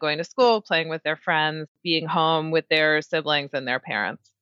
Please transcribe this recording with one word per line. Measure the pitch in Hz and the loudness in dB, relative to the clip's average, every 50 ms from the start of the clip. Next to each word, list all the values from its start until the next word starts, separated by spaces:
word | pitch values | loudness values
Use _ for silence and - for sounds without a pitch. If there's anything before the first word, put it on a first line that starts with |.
going | 160 151 151 156 | -4 -4 -2 -4
to | 170 | -6
school, | - - - 247 240 226 214 | -6 0 2 4 4 4 2
playing | - - 180 160 160 160 | 0 0 0 0 0 -2
with | 160 160 | -4 -4
their | - 151 160 | -4 -4 -4
friends, | - - 185 165 156 156 156 156 156 156 - _ _ | -4 -2 0 0 2 0 0 -2 -6 -10 -12 _ _
being | - 175 165 160 160 | -4 -2 -2 -2 0
home | 165 170 170 160 160 160 156 156 160 | 0 0 2 2 2 2 2 0 0
with | 160 160 156 - | 0 0 0 2
their | 160 156 156 156 151 156 | 2 2 4 4 2 2
siblings | 160 - 170 160 143 151 151 147 143 139 | 0 -2 -4 -2 0 0 -2 -2 -2 -4
and | - 135 131 | -6 -6 -4
their | 123 127 131 | -2 -4 -4
parents. | - - 120 104 101 92 - - _ _ _ _ | -4 -4 -4 -4 -2 -4 -6 -8 _ _ _ _